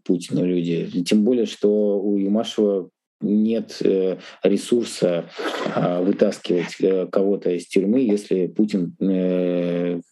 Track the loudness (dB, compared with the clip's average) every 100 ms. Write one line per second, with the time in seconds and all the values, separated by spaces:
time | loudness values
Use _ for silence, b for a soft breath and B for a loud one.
0 | -2 -2 -2 -2 0 0 0 -2 -4 -4
1 | 2 2 4 2 0 0 2 2 2 0
2 | 0 0 2 0 0 0 2 0 -4 _
3 | _ _ 0 2 2 0 -4 -2 0 2
4 | 0 -2 B B 0 0 0 0 0 0
5 | 0 0 -4 B B B -4 -2 0 0
6 | 0 2 0 0 -2 -2 -2 -2 0 2
7 | 0 0 0 0 -2 -4 -2 0 2 2
8 | 2 0 0 -2 0 0 0 0 -4 -2
9 | -2 0 0 0 0 0 -2 -2 -2 -4
10 | -6